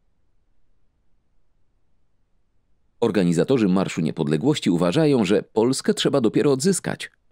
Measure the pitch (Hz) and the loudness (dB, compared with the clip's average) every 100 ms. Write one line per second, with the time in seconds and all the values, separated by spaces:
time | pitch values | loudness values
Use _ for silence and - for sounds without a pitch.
0 | _ _ _ _ _ _ _ _ _ _ | _ _ _ _ _ _ _ _ _ _
1 | _ _ _ _ _ _ _ _ _ _ | _ _ _ _ _ _ _ _ _ _
2 | _ _ _ _ _ _ _ _ _ - | _ _ _ _ _ _ _ _ _ -4
3 | 113 101 87 85 82 131 101 95 85 - | -2 2 2 2 2 2 2 0 -2 -4
4 | 78 62 73 78 131 147 - 87 87 127 | -4 -2 -2 0 0 -2 0 0 0 2
5 | 156 131 92 98 - - 120 - - 202 | 2 2 2 0 0 0 0 0 -2 -2
6 | 143 135 110 - 147 135 175 190 - - | 0 0 0 2 0 0 0 -2 -4 -10
7 | - _ _ | -12 _ _